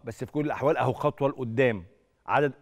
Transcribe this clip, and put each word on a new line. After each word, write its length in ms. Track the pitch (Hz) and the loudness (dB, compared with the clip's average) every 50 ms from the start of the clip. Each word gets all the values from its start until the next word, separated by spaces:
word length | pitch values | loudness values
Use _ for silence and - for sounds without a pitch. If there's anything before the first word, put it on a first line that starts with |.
| - | -12
بس 200 | 117 110 - 127 | -14 -12 -12 -12
في 80 | - | -6
كل 140 | - 151 147 | -4 -2 -2
الأحوال 320 | 147 120 - 123 139 - 127 | -2 -2 0 0 0 2 2
أهو 160 | 117 123 120 | 2 0 0
خطوة 360 | - - 147 - - 139 135 | 0 -2 -2 0 0 0 -2
لقدام، 540 | - - 131 117 113 127 135 123 110 95 85 - _ _ _ _ _ _ _ - | -2 -2 -6 -2 2 2 4 4 2 0 -6 -14 _ _ _ _ _ _ _ 0
عدد 260 | 101 135 147 139 135 - | 2 2 2 2 -2 -2